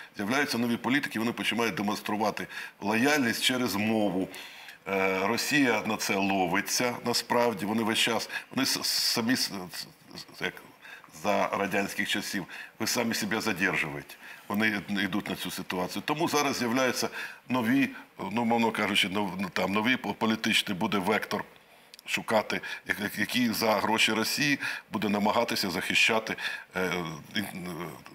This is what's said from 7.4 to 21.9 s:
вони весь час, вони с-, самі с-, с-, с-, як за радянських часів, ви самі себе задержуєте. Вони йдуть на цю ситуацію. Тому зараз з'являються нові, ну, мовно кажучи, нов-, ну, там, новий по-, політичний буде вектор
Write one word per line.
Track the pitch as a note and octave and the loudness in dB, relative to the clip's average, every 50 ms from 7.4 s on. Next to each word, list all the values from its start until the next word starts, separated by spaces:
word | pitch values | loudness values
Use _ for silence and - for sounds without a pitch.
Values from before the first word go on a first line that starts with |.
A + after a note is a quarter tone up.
| A#2+ A#2 G#2+ F2 G2+ | 2 2 0 0 -2
вони | G2 A2 A#2 | -2 0 0
весь | A2 G#2+ A2 - | 2 2 2 2
час, | - A#2+ A2+ G2+ - - - - - - - | 2 2 2 0 -2 -4 -8 -10 -10 -6 -2
вони | C3 C3 | -2 0
с-, | - - - - | 0 0 -2 -2
самі | - - - - - - B2 A2+ A#2+ | -2 0 0 0 2 2 2 2 2
с-, | C3 A#2+ - - G2 G2 F#2 E2+ - | 2 0 0 -4 -4 -8 -10 -10 -10
с-, | - - - - - - - - - - - - - | -12 -12 -14 -16 -20 -20 -18 -18 -18 -18 -16 -10 -6
с-, | F#2 | -6
як | F2+ - - - - - - - - - - - - - - | -6 -6 -8 -20 -20 -20 -20 -20 -18 -18 -18 -20 -20 -16 -4
за | - G#2 G2 G2 F#2+ | 0 0 2 2 2
радянських | - - G2+ G2+ F#2+ G#2 G2+ G2+ F2+ - - G2+ - | 0 0 0 0 0 0 0 -2 -2 -2 -4 -2 0
часів, | - G#2 F#2+ - - G2 E2 - - - - - - - | -2 -2 -2 -4 -4 -4 -6 -6 -10 -14 -14 -14 -6 -4
ви | A2 | -2
самі | - - A#2+ A#2 A#2 - | 0 0 0 0 0 0
себе | - A#2 G2 A2 A2 | -2 0 0 0 0
задержуєте. | G#2+ A2 G#2+ - F#2+ F#2 D#2+ C#2 C#2 D2+ C#2 C#2+ C#2+ - - - - - - - - - | 0 0 0 2 0 0 2 0 -2 -4 -6 -8 -10 -12 -16 -18 -16 -18 -18 -16 -10 -4
Вони | G#2 G#2 A2 A2 G#2 G2+ D#2+ G2+ | -2 0 2 2 0 -2 -4 -2
йдуть | G2+ F#2+ G2 F2+ G2+ G#2 - - | 0 0 0 0 0 -2 -2 -4
на | F#2 | -6
цю | - - F2+ | -6 -6 -8
ситуацію. | - G2 F2 - F#2 F2+ F2+ - - G2+ - | -6 -8 -8 -4 -2 -2 -2 -2 -4 -6 -4
Тому | - D3+ D3+ E3+ - | -2 -2 0 0 2
зараз | C#3 C#3+ C#3+ C#3 A#2 - | 2 2 2 2 0 0
з'являються | B2 A#2 A#2 C3 C3 B2 A2+ - A2+ - - - - - - - - - | 0 0 2 2 2 2 2 0 -2 -2 -4 -6 -10 -10 -12 -16 -6 -2
нові, | B2+ B2+ A2+ A2+ C3+ C#3 C3 C3+ C3 - - - - - F#2+ F#2+ | 0 2 4 4 4 4 4 2 -2 -10 -18 -18 -12 -10 -8 -4
ну, | G#2 A#2 A#2+ | -2 0 2
мовно | A2+ A#2 A#2 A2+ A2 | 4 4 4 4 2
кажучи, | A2 G#2+ G#2+ G2 G2+ G2+ - F#2 | 2 2 0 2 2 2 2 2
нов-, | F#2 G#2 G#2 F2+ F2 F#2+ | 0 0 -2 -2 -2 -4
ну, | G2 F2 | -6 -4
там, | - - - F#2+ | -2 0 0 2
новий | G2+ G#2+ G#2+ B2+ B2+ | 2 2 2 2 0
по-, | A#2 - G2+ G2 | 0 0 -4 -2
політичний | - A2+ A2 A2 A2 - A2+ G#2 - - - G2 E2+ | 0 2 2 2 2 2 2 2 2 2 0 -2 -2
буде | A2+ G2+ G#2+ G2 | 0 0 0 0
вектор | F2 G2+ G#2 G2 - - G#2 G2+ - - - - - - - - - - | 2 2 2 2 0 -2 -4 -4 -4 -8 -14 -20 -20 -20 -20 -20 -20 -20